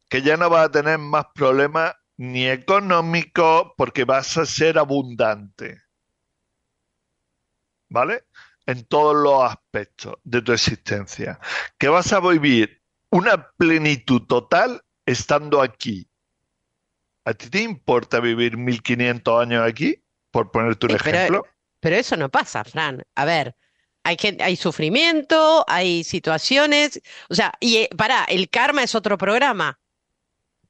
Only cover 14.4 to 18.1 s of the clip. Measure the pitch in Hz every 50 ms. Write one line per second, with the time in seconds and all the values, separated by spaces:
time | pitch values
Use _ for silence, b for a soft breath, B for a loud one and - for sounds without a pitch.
14.4 | 120 - 175 175 214 254 240 233 _ _ _ _ - - 123 - - - 147 147
15.4 | 151 147 147 143 135 127 117 - - 123 107 92 87 _ _ _ _ _ _ _
16.4 | _ _ _ _ _ _ _ _ _ _ _ _ _ _ _ _ - 117 110 -
17.4 | - 120 123 196 220 233 202 135 - - 127 120 113 -